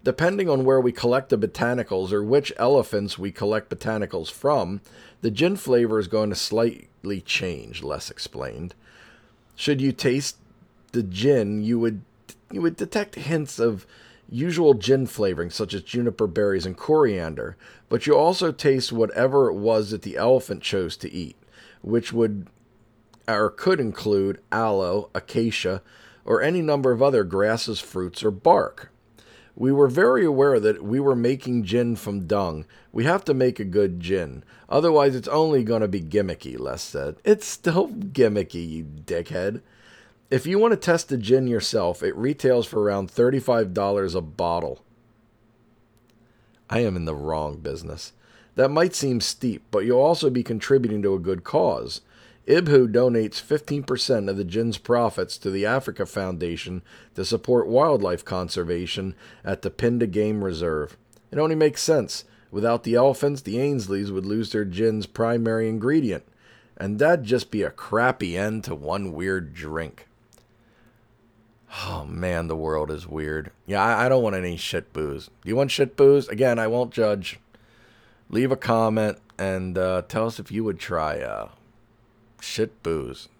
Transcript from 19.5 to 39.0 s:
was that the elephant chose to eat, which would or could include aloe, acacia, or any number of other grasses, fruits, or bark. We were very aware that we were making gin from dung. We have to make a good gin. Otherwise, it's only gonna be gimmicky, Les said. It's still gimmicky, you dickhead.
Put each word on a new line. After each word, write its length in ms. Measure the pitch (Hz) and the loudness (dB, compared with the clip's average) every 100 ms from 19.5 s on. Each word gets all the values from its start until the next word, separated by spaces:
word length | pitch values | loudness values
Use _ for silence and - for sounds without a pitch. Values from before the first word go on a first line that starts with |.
was 380 | 92 107 110 104 | 2 2 2 0
that 120 | 107 | -6
the 120 | 101 64 | -6 -2
elephant 480 | 113 131 - 101 | 4 4 2 -8
chose 320 | - 101 85 - | -4 -2 -2 -6
to 160 | - | -10
eat, 240 | 92 82 - _ - - - | -8 -10 -14 _ -20 -20 -16
which 320 | 87 117 113 | -2 -2 0
would 340 | 113 113 101 87 _ _ _ _ _ _ _ - | 0 0 -2 -10 _ _ _ _ _ _ _ -4
or 220 | 107 107 | 0 0
could 320 | - - 180 | 0 0 2
include 580 | 117 92 107 101 98 98 _ | 0 -4 0 2 2 -4 _
aloe, 600 | 107 113 98 90 101 - | -2 0 0 0 -2 -4
acacia, 680 | 92 - 123 117 - 92 95 _ - - _ | -10 -4 -2 -2 -2 -2 -4 _ -20 -20 _
or 180 | - 117 | 0 2
any 200 | 135 180 | 2 0
number 320 | 156 143 131 | 0 2 2
of 100 | 117 | 4
other 220 | 139 127 92 | 4 4 2
grasses, 560 | 95 104 117 - 104 | 2 2 0 -4 -8
fruits, 420 | - 92 90 - | -8 -6 -6 -2
or 80 | 110 | -4
bark. 580 | 98 165 175 - - - _ _ _ - - _ | 2 4 4 2 -8 -20 _ _ _ -20 -20 _
We 200 | - 127 | -2 2
were 160 | 139 139 | 6 6
very 340 | 131 220 254 | 6 4 6
aware 380 | 175 135 143 127 | 4 4 6 6
that 200 | 107 107 | 4 2
we 200 | 101 127 | 0 2
were 140 | 139 123 | 2 4
making 500 | 120 135 127 123 95 | 2 0 -2 -2 0
gin 320 | 113 120 113 | 0 0 -2
from 280 | - 101 85 | -4 -6 0
dung. 400 | 101 92 78 76 - _ | 0 0 -4 -12 -20 _
We 100 | 110 | -2
have 220 | 123 190 180 | 0 0 0
to 80 | |
make 260 | 131 127 120 | 2 2 0
a 60 | 98 | -2
good 340 | 92 98 87 | 2 2 0
gin. 460 | 85 95 78 64 - - - | -2 -2 -2 -10 -18 -20 -2
Otherwise, 440 | 139 165 151 139 | 2 4 6 4
it's 140 | 127 107 | 2 -2
only 380 | 151 160 143 110 | 0 2 2 2
gonna 240 | 113 107 | 0 0
be 120 | 95 | -2
gimmicky, 560 | 80 101 95 78 - 60 | 0 0 0 -6 -10 -8
Les 240 | 65 64 | -8 -8
said. 360 | - 71 69 78 - | -8 -6 -6 -4 2
It's 200 | 214 - | 2 0
still 440 | - 175 165 285 | -4 0 0 -2
gimmicky, 760 | 214 - - 117 104 87 87 85 | -4 -8 2 4 4 -4 -6 -8
you 200 | 80 78 | -8 -10
dickhead. 760 | 76 | -14